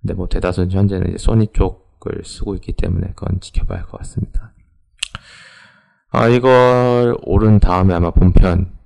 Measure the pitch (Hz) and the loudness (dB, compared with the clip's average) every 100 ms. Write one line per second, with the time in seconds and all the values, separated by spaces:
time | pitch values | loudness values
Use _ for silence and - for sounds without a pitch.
0 | - 92 87 - 92 90 90 95 101 95 | -8 -8 -6 -4 -4 -4 -4 0 -2 -2
1 | 92 90 - 113 107 - 95 - _ _ | -6 -4 0 0 0 0 -2 -4 _ _
2 | - - - - - 98 - - 90 90 | -12 -12 -12 -12 -8 -8 -10 -8 -4 -4
3 | 92 - - 92 - - - 92 - - | -8 -10 -8 -8 -6 -6 -4 -6 -12 -16
4 | - - - - - _ _ _ _ _ | -12 -10 -6 -8 -10 _ _ _ _ _
5 | - - _ - - - _ _ _ _ | -16 -16 _ -20 -20 -20 _ _ _ _
6 | _ 120 117 123 127 127 127 123 123 123 | _ 0 2 4 4 4 4 4 2 2
7 | 120 117 - - 107 107 92 90 95 87 | 0 -2 -2 0 4 4 4 2 2 2
8 | 85 - 92 92 92 90 87 - | 0 2 4 6 4 2 -4 -8